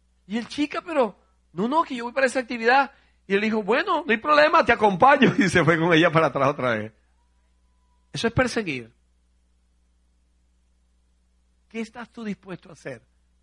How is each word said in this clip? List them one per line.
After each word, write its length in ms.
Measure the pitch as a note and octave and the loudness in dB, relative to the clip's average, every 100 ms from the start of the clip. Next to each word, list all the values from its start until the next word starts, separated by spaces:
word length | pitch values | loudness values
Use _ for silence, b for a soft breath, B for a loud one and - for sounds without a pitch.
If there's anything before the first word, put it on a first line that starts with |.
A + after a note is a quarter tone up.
| _ _ - | _ _ -10
Y 100 | A3+ | -10
el 100 | G#3+ | -8
chica, 340 | - D4 E4+ E4+ | -8 -6 -6 -6
"Pero, 320 | D4+ A3 - _ _ _ | -2 -2 -4 _ _ _
no, 140 | D#3+ A#3 | -8 -2
no, 160 | D#4 | -2
que 120 | D#4+ B3 | -2 -8
yo 100 | A#3+ | -8
voy 80 | |
para 140 | C4 C4 | -4 -2
esa 120 | C4 | -4
actividad." 520 | A#3+ A#3+ A3+ C4+ C4 b b b - | -6 -4 2 2 0 b b b -4
Y 60 | |
él 80 | G3 | -2
dijo, 220 | G#3+ A3 | -2 -4
"Bueno, 400 | F#3+ C4+ F#4 D#4 E4 | -2 -2 -2 -4 -2
no 60 | |
hay 60 | A3+ | -4
problema, 480 | D4 D4 D4+ E4 B3 | 2 2 4 2 2
te 60 | |
acompaño." 640 | A3+ G#3 F3+ C4 C#4+ G#3 | 2 2 6 6 6 4
<laughs> 40 | - | 2
Y 120 | F#3 | 0
se 140 | F3+ | 2
fue 160 | D3+ D#3+ | 2 2
con 140 | E3+ | 2
ella 180 | D#3 E3+ | 4 4
para 160 | D#3 D3+ | 4 0
atrás 220 | C#3 C3+ | 0 -2
otra 220 | D3 B2+ | 0 -4
vez. 220 | A2 G#2+ _ _ _ _ _ _ _ _ _ _ _ _ | -4 -8 _ _ _ _ _ _ _ _ _ _ _ _
Eso 160 | D3 A3+ | -6 -4
es 60 | |
perseguir. 580 | B3 B3 - F#3 C3 A2+ _ _ _ _ _ _ _ _ _ _ _ _ _ _ _ _ _ _ _ _ _ _ _ _ _ _ _ _ | -2 -2 -4 -8 -10 -14 _ _ _ _ _ _ _ _ _ _ _ _ _ _ _ _ _ _ _ _ _ _ _ _ _ _ _ _
¿Qué 100 | A3+ | -14
estás 300 | A3 A#3+ A3+ | -14 -14 -20
tú 120 | - | -14
dispuesto 460 | G#3+ F#3 G3 F3 F3+ | -12 -12 -14 -18 -18
a 40 | |
hacer 280 | D#3 D3 A#2 _ _ _ _ | -18 -16 -16 _ _ _ _